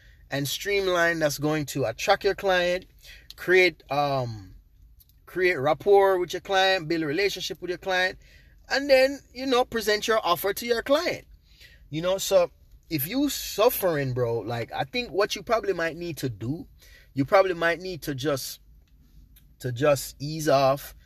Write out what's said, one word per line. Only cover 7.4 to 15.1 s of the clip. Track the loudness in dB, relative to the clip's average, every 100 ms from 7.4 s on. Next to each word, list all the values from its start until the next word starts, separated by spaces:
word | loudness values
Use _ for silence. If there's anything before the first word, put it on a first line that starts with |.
| -8 -8
with | -8
your | -8
client, | -2 0 0 -4 -16 -20 -20 -20 -6
and | -2 4
then, | 4 4 0 -14
you | -10 0
know, | 0 0
present | -2 0 0 0
your | 0 2
offer | 0 0
to | -2 -2
your | -2
client. | 0 0 0 -6 -10 -20 _ _ -20 -20 -12
You | -6
know, | -2 -2
so | 2 2 2 _ -20 -20 -8
if | -6 -4
you | -2 -2
suffering, | -4 -6 2 2 2 0 -2 -2
bro, | -2 -2 -2
like, | -4 -6 -6
I | -6 -6
think | -6
what | -4